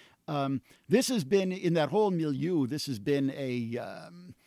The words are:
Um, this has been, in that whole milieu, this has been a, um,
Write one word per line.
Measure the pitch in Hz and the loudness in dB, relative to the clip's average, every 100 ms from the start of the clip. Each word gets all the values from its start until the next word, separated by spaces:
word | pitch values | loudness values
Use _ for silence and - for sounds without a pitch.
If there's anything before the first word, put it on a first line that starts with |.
| - _ - | -20 _ -6
Um, | 147 135 135 - - - | -2 0 -2 -6 -16 2
this | 208 254 | 4 4
has | 247 | 0
been, | 131 196 190 | 2 2 2
in | 185 175 | 0 2
that | 165 147 | 2 2
whole | 202 208 | 2 2
milieu, | 175 156 135 156 170 123 | 2 0 -2 0 0 0
this | 151 - | -2 -6
has | 113 | -4
been | 101 143 135 135 | 0 2 0 -2
a, | 135 123 113 117 | -4 -4 -4 -6
um, | 98 98 - 175 180 - | -8 -12 -14 -18 -20 -20